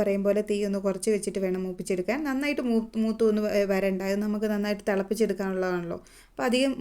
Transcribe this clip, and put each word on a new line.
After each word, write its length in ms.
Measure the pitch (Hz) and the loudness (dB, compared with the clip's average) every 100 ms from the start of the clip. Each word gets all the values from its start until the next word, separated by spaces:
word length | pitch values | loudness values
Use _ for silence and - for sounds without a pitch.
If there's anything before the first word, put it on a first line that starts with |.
പറയും 200 | 202 196 196 | 2 2 2
പോലെ 120 | 202 208 | 2 0
തീ 60 | 208 202 | 0 0
ഒന്ന് 100 | 196 196 | 0 -2
കുറച്ച് 240 | 190 220 208 | -2 0 0
വെച്ചിട്ട് 260 | 202 196 190 | 0 -2 -2
വേണം 140 | 185 185 | -2 -4
മൂപ്പിച്ചെടുക്കാൻ. 500 | 180 185 185 180 254 302 | -6 -4 -2 -2 -2 -2
നന്നായിട്ട് 320 | 262 285 294 247 | -2 -2 -2 0
മൂ-, 180 | 226 226 220 | 0 0 -2
മൂത്ത് 220 | 220 220 226 | -2 2 2
ഒന്ന് 100 | 214 208 | 2 2
വ-, 180 | 208 202 | 2 2
വരണ്ട, 280 | 196 196 190 190 | 2 2 0 0
അത് 60 | 202 214 | 0 0
നമുക്ക് 200 | 208 214 208 | 0 0 0
നന്നായിട്ട് 280 | 202 208 214 | -2 -2 0
തിളപ്പിച്ചെടുക്കാനുള്ളതാണല്ലോ, 1080 | 196 196 220 214 190 190 185 185 180 170 180 - - - | 0 0 2 0 0 -2 -2 0 -2 -4 -8 -12 -20 -16
അപ്പോൾ 140 | - 262 | -4 0
അധികം 240 | 247 269 - | 2 2 2